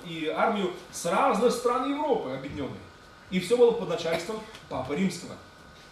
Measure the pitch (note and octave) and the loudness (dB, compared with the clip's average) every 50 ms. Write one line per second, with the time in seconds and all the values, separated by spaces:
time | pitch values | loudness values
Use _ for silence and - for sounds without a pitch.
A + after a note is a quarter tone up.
0 | - E3+ E3 D#3+ D3+ D#3 - G#3 G#3+ G#3+ G#3 G3+ F#3 F3 - - - - - - | -8 -10 -8 -4 -4 -2 0 2 2 2 2 0 -2 -2 -4 -6 -12 -12 -10 -6
1 | - F3 F#3+ A#3 C#4 C4+ G#3+ G3 B3 A3+ - - - A#3 B3+ B3+ C#4 C#4 C#4+ D4 | -2 0 2 4 4 4 4 4 4 4 4 2 2 0 2 0 0 -2 -2 0
2 | D4+ D4 A#3+ - C3+ B2+ C3 C#3+ D3 - - D3 C3 A#2 G2 - - - - - | 0 0 0 0 0 -4 -6 -6 -8 -8 -6 -6 -6 -6 -8 -12 -16 -18 -20 -20
3 | - - - - - - F#3 F3+ - - A#3+ B3 A#3+ A3+ - - F3+ E3+ E3 D#3+ | -20 -20 -20 -20 -8 -2 -2 -2 0 4 6 8 8 8 6 4 0 -2 -2 -2
4 | E3 E3 - - - - A3 A3 A3 - - - - - - - - C3 D3 F3+ | 0 -2 -2 -2 -4 -6 -8 -8 -10 -12 -16 -16 -12 -8 -6 -6 -4 -4 0 0
5 | G3 F3 - - - A#2 F#2+ - - - - - - - - - - - | 0 0 0 -4 -10 -12 -14 -14 -16 -20 -20 -20 -20 -20 -20 -20 -20 -20